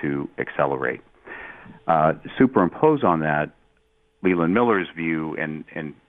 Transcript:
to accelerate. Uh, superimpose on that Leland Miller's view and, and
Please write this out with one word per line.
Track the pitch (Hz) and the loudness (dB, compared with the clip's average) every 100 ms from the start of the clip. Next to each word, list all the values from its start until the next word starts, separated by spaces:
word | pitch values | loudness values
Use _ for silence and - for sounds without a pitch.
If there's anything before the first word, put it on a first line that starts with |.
to | 73 71 71 - | -6 -4 -6 -8
accelerate. | - - 71 67 64 65 _ _ - - - - - - - | -8 -2 -2 0 -4 -6 _ _ -20 -16 -16 -18 -20 -12 0
Uh, | 80 78 78 - - | 4 4 0 -8 2
superimpose | 131 107 87 - 156 147 107 | 4 4 2 2 2 4 2
on | 82 | 2
that | 78 76 76 _ _ _ _ _ _ _ | 0 0 -2 _ _ _ _ _ _ _
Leland | 92 87 82 | 0 2 2
Miller's | 107 120 101 82 82 | 2 2 2 -2 -6
view | 82 80 80 - | -4 -2 -4 -6
and, | 78 78 - | -6 -8 -12
and | 85 76 - | -12 -12 -14